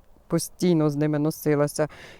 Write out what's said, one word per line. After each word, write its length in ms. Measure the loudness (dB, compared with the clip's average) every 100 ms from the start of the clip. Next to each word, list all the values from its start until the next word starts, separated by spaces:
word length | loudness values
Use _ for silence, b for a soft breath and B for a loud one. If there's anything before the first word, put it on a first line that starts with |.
| _ -20 -4
постійно 640 | -4 -4 -2 2 4 2
з 60 | 0
ними 220 | 0 0
носилася 680 | -2 -2 0 0 0 -2 -4 B B